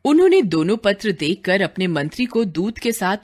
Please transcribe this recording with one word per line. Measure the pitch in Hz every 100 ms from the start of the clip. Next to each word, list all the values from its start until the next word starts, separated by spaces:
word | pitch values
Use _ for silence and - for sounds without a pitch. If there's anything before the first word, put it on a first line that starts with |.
| 269
उन्होंने | 311 370 381
दोनों | 208 160 165 220
पत्र | 202 202 214
देखकर | 170 151 190 - 196
अपने | 175 - 185
मंत्री | 156 151 - 247
को | 226 214
दूत | 156 202 226
के | 240
साथ | 226 185 208